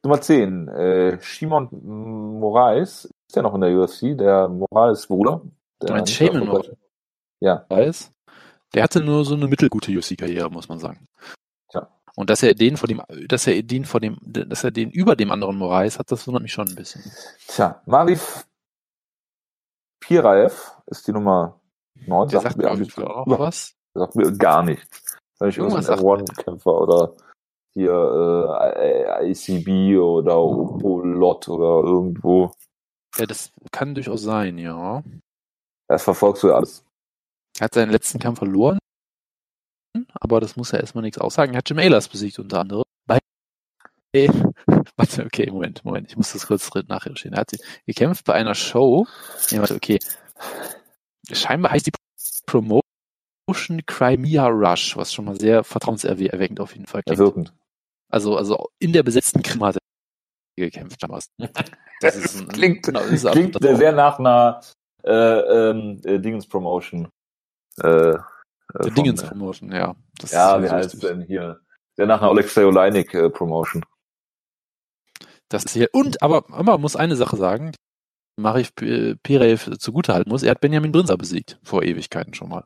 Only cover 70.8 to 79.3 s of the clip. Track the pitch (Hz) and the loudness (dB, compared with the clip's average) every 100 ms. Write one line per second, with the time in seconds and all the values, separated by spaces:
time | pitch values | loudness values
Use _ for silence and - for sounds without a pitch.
70.8 | 92 - 95 90 85 95 87 82 _ _ | -4 -6 -6 -6 -8 -8 -8 -12 _ _
71.8 | _ - 104 110 104 104 101 - 101 92 | _ -4 2 4 4 4 4 4 6 6
72.8 | 95 101 87 90 82 - 85 80 80 85 | 4 2 -2 0 0 0 -6 -4 -4 -8
73.8 | - _ _ _ _ _ _ _ _ _ | -12 _ _ _ _ _ _ _ _ _
74.8 | _ _ _ - - _ _ 104 - 117 | _ _ _ -20 -20 _ _ -8 -6 0
75.8 | 117 262 277 - 151 156 - - 190 175 | 2 2 0 0 2 2 -2 -2 2 2
76.8 | 147 - 165 135 123 107 92 107 160 - | 0 -2 -2 0 -2 0 -2 -2 -8 -14
77.8 | _ _ _ _ _ - 110 120 120 - | _ _ _ _ _ -4 0 0 -2 -6
78.8 | 110 120 113 110 - | -4 -2 -2 -6 0